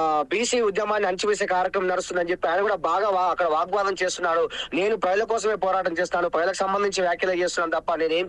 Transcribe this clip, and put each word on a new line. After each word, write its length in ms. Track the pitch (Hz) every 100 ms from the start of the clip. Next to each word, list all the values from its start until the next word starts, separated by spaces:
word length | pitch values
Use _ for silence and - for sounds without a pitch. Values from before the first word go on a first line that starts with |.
| 160 151 139
బీసీ 320 | 190 240 247
ఉద్యమాన్ని 460 | 220 190 208 214 196
అణచివేసే 380 | 185 208 202 202
కార్యక్రమం 420 | 180 185 196 185
నడుస్తుందని 440 | 180 175 180 170
చెప్పి 160 | 175 175
ఆయన 140 | 175
కూడా 140 | 208 196
బాగా 340 | 160 - 220
వా-, 220 | 185 180
అక్కడ 160 | 160 175
వాగ్వాదం 480 | 156 180 202 196 185
చేస్తున్నాడు. 460 | 185 - - 170 156 - -
"నేను 220 | 151 202 220
ప్రజల 280 | 185 190
కోసమే 320 | - 226 214 208
పోరాటం 400 | 190 190 185 165
చేస్తాను, 300 | 180 180 175
ప్రజలకు 260 | 175 175 190
సంబంధించి 460 | 185 196 202 190
వ్యాఖ్యలు 300 | 180 170 190
చేస్తున్నాను 500 | 180 180 175 170 165
తప్ప 140 | 160 165
నేను 180 | 160
ఏం 140 | 160